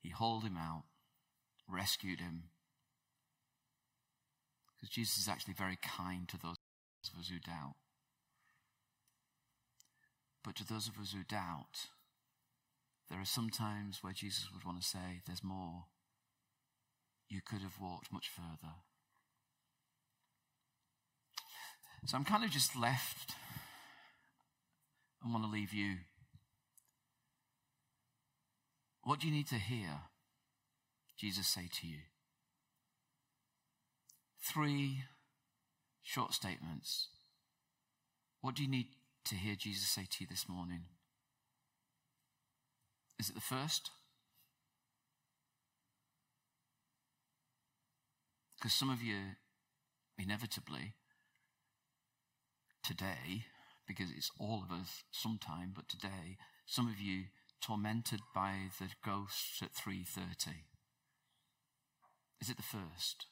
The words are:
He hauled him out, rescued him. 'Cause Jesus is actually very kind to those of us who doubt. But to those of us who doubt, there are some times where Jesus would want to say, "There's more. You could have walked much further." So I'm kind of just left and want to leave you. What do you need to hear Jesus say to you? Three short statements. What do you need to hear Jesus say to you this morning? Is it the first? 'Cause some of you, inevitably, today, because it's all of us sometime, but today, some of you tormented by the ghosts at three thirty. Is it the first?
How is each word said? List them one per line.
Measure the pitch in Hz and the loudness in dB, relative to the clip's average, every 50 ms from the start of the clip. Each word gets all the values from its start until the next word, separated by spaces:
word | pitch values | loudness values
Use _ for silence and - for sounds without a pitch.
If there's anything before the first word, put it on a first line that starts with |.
He | - 87 | -8 -8
hauled | 87 90 113 117 113 110 110 | -2 2 4 4 4 4 2
him | 107 92 | 0 0
out, | 85 80 80 80 80 - _ _ _ _ _ _ _ _ _ _ _ _ _ _ _ _ | 0 -2 -2 -2 -4 -6 _ _ _ _ _ _ _ _ _ _ _ _ _ _ _ _
rescued | - 92 90 98 95 - - - 95 90 - | -4 0 2 4 4 2 2 2 -2 -2 -2
him. | 85 87 82 82 85 85 _ _ _ _ _ _ _ _ _ _ _ _ _ _ _ _ _ _ _ _ _ _ _ _ _ _ _ _ _ _ _ _ _ _ _ _ _ _ _ _ _ _ _ - _ _ | -2 -4 -4 -4 -6 -10 _ _ _ _ _ _ _ _ _ _ _ _ _ _ _ _ _ _ _ _ _ _ _ _ _ _ _ _ _ _ _ _ _ _ _ _ _ _ _ _ _ _ _ -20 _ _
'Cause | - 101 | -10 -4
Jesus | - 117 113 104 - | 0 0 2 2 4
is | 104 98 107 | 4 4 2
actually | 92 69 - - 95 | 2 0 -2 -6 -2
very | - 98 92 92 | 0 0 0 0
kind | - - - - - 90 90 90 90 90 - | -2 -2 -4 -4 -2 -2 -2 0 -2 -2 -4
to | - | -6
those | 90 - 82 85 - _ _ _ _ _ _ _ _ - - - | -4 -4 -6 -6 -6 _ _ _ _ _ _ _ _ -10 -10 -8
of | 85 | -6
us | 87 90 | -6 -4
who | 90 85 | -6 -4
doubt. | - 87 85 80 73 67 71 _ _ _ _ _ _ _ _ _ _ _ _ _ _ _ _ _ _ _ _ _ _ _ _ _ _ _ _ _ _ _ _ _ _ _ _ _ _ _ _ _ - _ _ _ _ _ _ _ _ _ _ _ _ | -4 -4 -6 -4 -6 -6 -8 _ _ _ _ _ _ _ _ _ _ _ _ _ _ _ _ _ _ _ _ _ _ _ _ _ _ _ _ _ _ _ _ _ _ _ _ _ _ _ _ _ -20 _ _ _ _ _ _ _ _ _ _ _ _
But | 98 95 | -6 -4
to | - 104 | -4 -4
those | - 110 107 101 | -2 -2 0 0
of | 113 101 101 | -2 -4 -4
us | 104 92 | -6 -4
who | 98 98 92 | -4 -4 -4
doubt, | - 110 107 90 87 85 71 - - - - - - - - _ _ _ _ _ _ _ _ _ _ _ _ _ _ _ _ _ _ _ _ _ | 0 0 0 0 0 -2 -4 -6 -8 -8 -8 -8 -8 -10 -20 _ _ _ _ _ _ _ _ _ _ _ _ _ _ _ _ _ _ _ _ _
there | - 78 92 | -6 -4 -2
are | 98 | 0
some | 98 - 127 113 110 | 2 2 2 2 2
times | 110 - 113 107 104 104 101 101 95 - - | 2 2 2 2 2 0 -2 -4 -4 -6 -6
where | 95 95 | -6 -4
Jesus | - - 101 98 101 98 95 | -4 -4 -2 -2 -2 -4 -4
would | 95 92 - | -8 -8 -6
want | 90 90 90 | -6 -4 0
to | 90 | 0
say, | - - 92 90 90 90 90 - | 0 0 -2 -4 -4 -6 -6 -6
"There's | - 90 92 - | -6 -6 -4 -2
more. | 95 95 95 92 85 85 87 87 - _ _ _ _ _ _ _ _ _ _ _ _ _ _ _ _ _ _ _ _ _ _ _ _ _ _ _ | -2 -2 -2 -4 -4 -6 -8 -10 -14 _ _ _ _ _ _ _ _ _ _ _ _ _ _ _ _ _ _ _ _ _ _ _ _ _ _ _
You | _ 101 95 | _ -6 -6
could | - - 113 101 | -4 -4 -4 -4
have | 95 95 90 - | -4 -6 -8 -6
walked | 101 90 87 85 - - | -6 -6 -6 -8 -8 -8
much | - 98 - - | -8 -6 -6 -6
further." | - - 87 85 80 78 - 80 80 90 - _ _ _ _ _ _ _ _ _ _ _ _ _ _ _ _ _ _ _ _ _ _ _ _ _ _ _ _ _ _ _ _ _ _ _ _ _ _ _ _ _ _ _ _ _ _ _ _ _ _ - - - - - - - - - - - - - - | -8 -8 -8 -8 -10 -10 -10 -12 -14 -14 -18 _ _ _ _ _ _ _ _ _ _ _ _ _ _ _ _ _ _ _ _ _ _ _ _ _ _ _ _ _ _ _ _ _ _ _ _ _ _ _ _ _ _ _ _ _ _ _ _ _ _ -10 -10 -10 -14 -12 -12 -12 -14 -16 -20 -20 -18 -8 -4
So | - - | 0 2
I'm | 131 143 | 2 6
kind | 156 208 208 233 | 8 8 8 8
of | 214 | 6
just | 135 143 131 - - | 6 6 6 6 6
left | 131 117 120 135 127 - - - - - - - - - - - - - - - - - - - - - - - - _ _ _ _ _ _ _ _ _ _ _ _ _ _ _ _ _ _ _ _ | 6 6 6 6 6 4 0 -2 -4 -6 -8 -8 -8 -8 -10 -10 -10 -10 -12 -16 -16 -18 -18 -18 -20 -20 -20 -20 -20 _ _ _ _ _ _ _ _ _ _ _ _ _ _ _ _ _ _ _ _
and | - 117 117 | 0 2 4
want | 113 110 | 4 4
to | 107 | 4
leave | 107 104 104 92 101 | 2 2 0 2 2
you. | 104 101 101 95 90 87 - _ - - _ - - _ _ _ _ _ _ _ - _ _ _ _ _ _ _ _ _ _ _ _ _ _ _ _ _ _ _ _ _ _ _ _ _ _ _ _ _ _ _ _ _ _ _ _ _ _ _ _ _ _ _ _ | 2 4 4 2 0 -4 -10 _ -20 -20 _ -20 -20 _ _ _ _ _ _ _ -20 _ _ _ _ _ _ _ _ _ _ _ _ _ _ _ _ _ _ _ _ _ _ _ _ _ _ _ _ _ _ _ _ _ _ _ _ _ _ _ _ _ _ _ _
What | - 123 147 147 | 2 2 4 4
do | 156 | 6
you | 160 151 | 4 4
need | 147 143 | 4 4
to | - 135 | 4 2
hear | 113 95 98 127 117 101 82 73 73 78 - _ _ _ _ _ _ _ _ _ _ _ _ _ _ _ _ _ _ _ - - | 2 2 2 0 0 0 -2 -4 -6 -8 -10 _ _ _ _ _ _ _ _ _ _ _ _ _ _ _ _ _ _ _ -20 -12
Jesus | - - 104 92 98 95 | -4 -4 -2 0 2 4
say | - - 95 90 | 4 4 4 0
to | 87 - - - | -4 -4 -4 -4
you? | 85 78 76 78 - _ _ _ _ _ _ _ _ _ _ _ _ _ _ _ _ _ _ _ _ _ _ _ _ _ _ _ _ _ _ _ _ _ _ _ _ _ _ _ _ - _ _ _ _ - | -4 -6 -6 -10 -14 _ _ _ _ _ _ _ _ _ _ _ _ _ _ _ _ _ _ _ _ _ _ _ _ _ _ _ _ _ _ _ _ _ _ _ _ _ _ _ _ -20 _ _ _ _ -6
Three | - - - 156 151 147 143 143 143 139 135 135 131 - - - _ _ _ _ _ _ _ _ _ _ _ _ _ _ _ _ - | -4 0 2 4 6 6 6 6 6 4 4 0 -2 -4 -10 -20 _ _ _ _ _ _ _ _ _ _ _ _ _ _ _ _ -8
short | - - 131 - - - | -2 0 0 2 2 2
statements. | - - 95 87 - - 82 80 69 - - - - - - - - _ _ _ _ _ _ _ _ _ _ _ _ _ _ _ _ _ _ _ _ _ _ _ _ | 0 2 0 -2 -2 -2 -4 -4 -4 -2 -2 0 0 0 -2 -4 -20 _ _ _ _ _ _ _ _ _ _ _ _ _ _ _ _ _ _ _ _ _ _ _ _
What | - 131 123 | 0 0 2
do | 135 | 4
you | 143 135 | 4 6
need | 135 127 120 - - - _ _ _ _ _ | 6 4 4 2 -4 -20 _ _ _ _ _
to | - 110 | -2 -2
hear | 92 92 104 104 | 0 0 0 0
Jesus | 98 - 107 98 95 92 - | 0 0 -2 0 2 4 4
say | - 101 95 | 4 2 2
to | 90 - - 95 | -2 -2 -4 -4
you | |
this | - 92 92 - | -2 -2 -2 -2
morning? | - 90 90 87 87 87 85 85 87 - _ _ _ _ _ _ _ _ _ _ _ _ _ _ _ _ _ _ _ _ _ _ _ _ _ _ _ _ _ _ _ _ _ _ _ _ _ _ _ _ _ _ _ - | -2 -2 -4 -2 -2 -2 -4 -4 -8 -14 _ _ _ _ _ _ _ _ _ _ _ _ _ _ _ _ _ _ _ _ _ _ _ _ _ _ _ _ _ _ _ _ _ _ _ _ _ _ _ _ _ _ _ -6
Is | - 107 - | -2 -2 -2
it | - | -2
the | - | -2
first? | - - 131 131 139 160 - - - - - - - _ _ _ _ _ _ _ _ _ _ _ _ _ _ _ _ _ _ _ _ _ _ _ _ _ _ _ _ _ _ _ _ _ _ _ _ _ _ _ _ _ _ _ _ _ _ _ _ _ _ _ _ _ _ _ _ _ _ _ _ _ _ _ _ _ _ _ _ _ _ _ _ _ _ _ _ _ _ _ _ _ _ _ _ _ _ _ _ _ - - | -2 0 0 2 2 4 2 2 2 -2 -10 -10 -20 _ _ _ _ _ _ _ _ _ _ _ _ _ _ _ _ _ _ _ _ _ _ _ _ _ _ _ _ _ _ _ _ _ _ _ _ _ _ _ _ _ _ _ _ _ _ _ _ _ _ _ _ _ _ _ _ _ _ _ _ _ _ _ _ _ _ _ _ _ _ _ _ _ _ _ _ _ _ _ _ _ _ _ _ _ _ _ _ _ -10 -4
'Cause | - 113 - | 4 6 6
some | - 139 135 | 6 8 6
of | 131 117 | 4 4
you, | 117 117 104 101 98 98 95 - _ _ _ _ _ _ _ _ _ _ _ _ _ _ _ | 2 0 0 0 0 -4 -6 -8 _ _ _ _ _ _ _ _ _ _ _ _ _ _ _
inevitably, | - 98 92 104 107 120 110 - - - - 76 64 71 104 - _ _ _ _ _ _ _ _ _ _ _ _ _ _ _ _ _ _ _ _ _ _ _ _ _ _ _ _ _ _ _ _ _ _ _ _ _ - | -4 0 2 2 2 2 -2 -4 -4 -4 -6 -6 -6 -6 -6 -8 _ _ _ _ _ _ _ _ _ _ _ _ _ _ _ _ _ _ _ _ _ _ _ _ _ _ _ _ _ _ _ _ _ _ _ _ _ -2
today, | - - 87 95 98 90 - 65 78 92 110 110 - - - - - - - _ | -2 0 0 0 0 0 0 -2 -2 0 -2 -2 -4 -10 -20 -20 -20 -20 -20 _
because | - 98 - 98 87 | -8 -2 -2 -2 -2
it's | 73 76 71 - - - | -2 -2 -2 -2 -2 -2
all | - 104 113 107 95 | -2 0 0 0 0
of | 92 | -2
us | 87 85 92 - - - - _ | -2 -2 -2 -4 -8 -10 -10 _
sometime, | - - - 110 113 101 - - 78 85 90 92 95 | -6 -2 0 0 0 -2 -2 -4 -4 -4 -4 -4 -6
but | - - | -8 -6
today, | - - 92 - 98 98 95 80 87 95 - - - - - _ | -8 -6 -4 -2 -4 -4 -4 -6 -8 -10 -12 -14 -20 -20 -20 _
some | - - - 120 | -2 2 2 4
of | 117 110 98 | 2 2 0
you | 101 98 92 95 92 98 - - - - _ _ | 0 0 0 0 -2 -4 -10 -18 -20 -20 _ _
tormented | - - 113 104 104 107 110 117 117 - 117 101 107 - - | -4 0 2 2 2 4 2 2 2 2 0 -2 -2 -2 2
by | 95 95 98 98 95 95 95 - - | 2 4 4 2 0 -2 -4 -4 -4
the | 95 95 - - - | -4 -4 -6 -4 -2
ghosts | 110 98 101 101 98 - - - - - - | 0 0 0 0 -2 -2 -2 -2 -2 -2 -4
at | - - - | -4 -4 -4
three | - - 104 95 95 90 | -4 -4 -2 -2 -2 -2
thirty. | 87 - 92 92 87 90 - - 82 80 82 80 - - - _ _ _ _ _ _ _ _ _ _ _ _ _ _ _ _ _ _ _ _ _ _ _ _ - - _ _ _ _ _ _ | -4 -4 -4 -4 -4 -2 -2 -2 -2 -2 -10 -12 -18 -20 -20 _ _ _ _ _ _ _ _ _ _ _ _ _ _ _ _ _ _ _ _ _ _ _ _ -20 -20 _ _ _ _ _ _
Is | - 117 | -4 -4
it | 123 | -4
the | - 101 | -4 -4
first? | - - 107 95 80 85 87 - - - - - - | -2 -2 -2 -2 -4 -4 -2 -2 -2 -2 -2 -8 -10